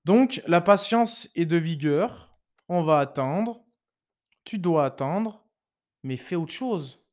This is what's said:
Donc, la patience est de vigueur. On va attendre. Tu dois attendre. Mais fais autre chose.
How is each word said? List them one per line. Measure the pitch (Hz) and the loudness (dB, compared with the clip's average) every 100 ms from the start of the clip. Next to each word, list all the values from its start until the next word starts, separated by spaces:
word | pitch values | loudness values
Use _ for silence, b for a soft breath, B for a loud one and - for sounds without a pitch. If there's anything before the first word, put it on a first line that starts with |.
Donc, | 151 220 262 - - | 2 4 4 0 2
la | 170 | 2
patience | 175 196 - 233 233 - - | 6 4 4 0 0 -4 -12
est | - 170 | -4 0
de | 170 | 0
vigueur. | 165 156 147 147 233 - - _ _ _ - | 0 -2 0 0 0 -4 -20 _ _ _ -4
On | 175 | -2
va | 156 151 | 2 2
attendre. | 135 143 135 170 233 233 _ _ _ _ _ _ _ _ | 2 -2 -4 -2 -4 -6 _ _ _ _ _ _ _ _
Tu | - 214 | -10 -4
dois | 175 160 | 0 2
attendre. | 139 135 135 185 220 - _ _ _ _ _ _ | 2 -2 -4 -2 -4 -8 _ _ _ _ _ _
Mais | 131 127 | -8 -8
fais | - 175 | -6 -6
autre | 160 | -6
chose. | - 262 196 131 - _ | -6 -4 -4 -6 -18 _